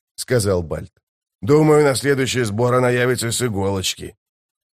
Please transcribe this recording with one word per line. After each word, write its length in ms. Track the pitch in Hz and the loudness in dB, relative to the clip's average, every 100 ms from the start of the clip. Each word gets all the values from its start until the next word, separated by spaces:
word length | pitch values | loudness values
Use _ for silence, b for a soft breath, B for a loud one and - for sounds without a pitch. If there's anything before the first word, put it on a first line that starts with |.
| _ - | _ -14
сказал 460 | - 123 101 90 | -2 0 2 -2
Бальт. 300 | 78 78 - _ _ _ _ _ | -2 -8 -10 _ _ _ _ _
«Думаю, 440 | 104 151 156 151 | 2 4 6 4
на 100 | 143 | 4
следующий 500 | 123 139 135 127 123 | 2 0 0 0 -2
сбор 300 | 110 104 123 | -2 0 0
она 160 | 127 123 | 2 2
явится 400 | 123 123 117 117 | 0 0 -2 -4
с 120 | - | -4
иголочки». 720 | 123 98 98 98 90 - - - _ _ _ _ _ | -2 -2 -2 -2 -4 -8 -12 -18 _ _ _ _ _